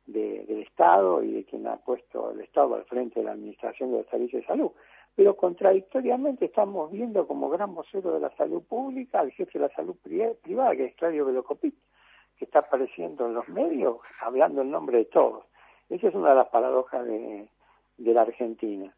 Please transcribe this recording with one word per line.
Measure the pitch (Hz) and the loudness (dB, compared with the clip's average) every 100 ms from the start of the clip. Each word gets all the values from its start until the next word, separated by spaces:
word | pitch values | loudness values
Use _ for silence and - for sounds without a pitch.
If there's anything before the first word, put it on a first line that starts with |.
| - | -10
de, | 110 107 104 104 | -4 -4 -6 -8
del | 107 | -8
Estado | - - 170 185 185 151 | -6 2 6 6 6 2
y | 110 | 0
de | 107 - | -4 -8
quien | 110 110 | -10 -8
ha | 110 | -8
puesto | - 123 - 117 110 | -4 -6 -6 -8 -8
el | 107 | -10
Estado | 101 - 135 113 | -4 2 2 0
al | |
frente | 107 123 120 117 | -6 -6 -4 -4
de | 107 | -6
la | |
administración | 107 107 101 117 - 127 | -6 -12 -10 -10 -8 -4
de | 117 | -4
los | - | -2
servicios | 117 123 120 | -4 -4 -4
de | - | -4
salud. | 240 302 - _ - _ - | -2 -2 -6 _ -20 _ 6
Pero | 202 196 | 6 6
contradictoriamente | 185 175 190 190 190 269 247 254 285 254 170 | 0 4 4 4 2 -2 0 0 0 -2 -2
estamos | - 202 196 156 | 0 0 -2 -6
viendo | 190 240 202 151 | -6 -4 -2 -2
como | 143 139 | -2 -4
gran | 170 202 165 | -2 -4 -8
vocero | - 196 185 | -10 -6 -4
de | 160 | -2
la | 143 - | -4 -2
salud | - - | -4 -4
pública | 170 233 269 262 254 202 | -6 -6 -6 -8 -4 -2
al | 143 | -2
jefe | - - - | -4 -8 -4
de | 143 | -4
la | - | -4
salud | 165 180 | -10 -10
pri-, | 147 165 226 226 | -8 -4 -2 -4
privada, | - 208 254 135 | -6 0 0 0
que | 127 | -4
es | - | -2
Claudio | 165 156 139 | -2 0 -2
Velocopit, | 127 - - 311 - _ _ _ _ _ - | -2 -4 -4 -4 -6 _ _ _ _ _ -14
que | - | 0
está | 151 | 0
apareciendo | - 131 131 - 170 147 120 | 2 0 -2 -6 -8 -4 -4
en | |
los | 117 - | -4 -6
medios | 175 320 294 165 117 - - | -2 -2 0 -2 -2 -8 -10
hablando | 113 127 165 143 | -4 2 2 2
en | 135 | -4
nombre | 160 147 120 | -4 0 2
de | 110 | 4
todos. | - 123 107 - _ _ _ - | 4 4 2 -14 _ _ _ -10
Esa | 180 202 | -2 -2
es | 185 | 2
una | 160 | 4
de | 135 | 6
las | - | 6
paradojas | 117 127 131 127 135 120 | 2 2 0 -2 -4 -6
de, | 110 117 104 110 _ _ _ _ - | -6 -8 -14 -16 _ _ _ _ -4
de | 117 | 2
la | 117 | 4
Argentina. | 113 - 120 113 113 101 95 | 4 0 -6 -6 -8 -8 -12